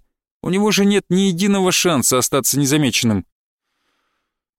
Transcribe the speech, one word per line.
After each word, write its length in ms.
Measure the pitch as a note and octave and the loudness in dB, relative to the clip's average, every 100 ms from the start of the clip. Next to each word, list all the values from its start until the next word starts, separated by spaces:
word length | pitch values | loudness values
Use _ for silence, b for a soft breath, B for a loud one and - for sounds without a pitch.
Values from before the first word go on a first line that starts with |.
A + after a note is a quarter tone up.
| - _ _ _ | -8 _ _ _
У 80 | - | -4
него 220 | F#3+ G#3 | -2 0
же 140 | F#3 G3+ | 2 2
нет 180 | G3+ - | 0 0
ни 120 | F3+ | 0
единого 500 | G3 E3+ G#3 G3+ F#3 | 0 0 0 0 0
шанса 460 | - F3+ C#3+ - B2+ | 0 0 0 0 0
остаться 420 | - C#3+ - C3+ | 0 -2 -2 -2
незамеченным». 680 | C3+ D#3 C3+ - A#2 G2 - _ _ _ _ _ _ _ _ _ _ _ _ | 0 0 0 0 0 -2 -4 _ _ _ _ _ _ _ _ _ _ _ _